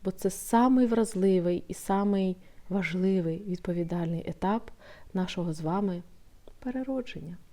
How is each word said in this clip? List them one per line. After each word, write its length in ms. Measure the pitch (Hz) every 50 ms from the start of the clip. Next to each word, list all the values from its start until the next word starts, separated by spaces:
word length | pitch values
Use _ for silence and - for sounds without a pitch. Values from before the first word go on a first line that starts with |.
| -
бо 80 | 185
це 180 | 185 - - 190
самий 560 | - - - - - 233 247 262 262 254 254
вразливий 760 | 233 233 226 220 214 - 185 185 196 190 180 170 175 175 - -
і 60 | - 180
самий 640 | - - - 190 196 202 208 202 196 190 185 180 185 - - - - - -
важливий 720 | 180 202 175 151 165 185 185 190 190 190 170 165 160 165 208
відповідальний 800 | 202 180 180 - - 175 175 170 165 175 175 170 165 170 165 - -
етап 420 | 165 - - 190 208 233 - - - - - - - - - - -
нашого 400 | 190 185 180 - 185 170 170 156
з 80 | 156
вами 420 | 156 156 170 196 208 196 180 175 175 - - - - - - - - - - -
переродження 800 | - 254 - 262 262 269 262 262 247 - - 160 156 165 175 - - -